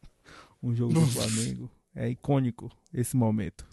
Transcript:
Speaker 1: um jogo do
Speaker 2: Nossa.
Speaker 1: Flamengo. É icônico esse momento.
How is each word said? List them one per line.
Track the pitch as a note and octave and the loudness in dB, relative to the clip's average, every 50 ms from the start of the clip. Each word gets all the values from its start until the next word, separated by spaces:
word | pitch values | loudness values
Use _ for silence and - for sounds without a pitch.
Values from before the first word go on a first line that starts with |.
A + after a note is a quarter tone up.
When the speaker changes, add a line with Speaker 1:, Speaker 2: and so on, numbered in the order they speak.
| - - _ _ _ - - - - - _ _ | -20 -20 _ _ _ -20 -20 -20 -20 -20 _ _
Speaker 1:
um | - B2 A#2 | -4 -2 0
jogo | A2+ A#2+ A#2+ D#3 | 0 2 2 4
do | E3 | 4
Speaker 2:
Nossa. | E3 C3+ A#2 A#2+ | 4 4 2 0
Speaker 1:
Flamengo. | A#2 A2+ A2 A2 A#2 C3 B2+ B2 B2 B2 - _ _ _ - | 0 0 0 -2 -2 -2 -4 -8 -10 -14 -16 _ _ _ -10
É | - A#2+ A#2 | -6 -4 -4
icônico | B2+ - - - C#3+ C3+ C3 B2 A2+ - - B2 - _ _ _ - | -4 -4 0 0 2 2 2 0 -2 -6 -12 -16 -16 _ _ _ -4
esse | C3 A#2+ - - | -4 -4 0 2
momento. | C3 A#2 A2 G#2+ G#2+ F2+ D#2+ - - - - | 2 2 2 2 0 -2 -6 -8 -14 -18 -12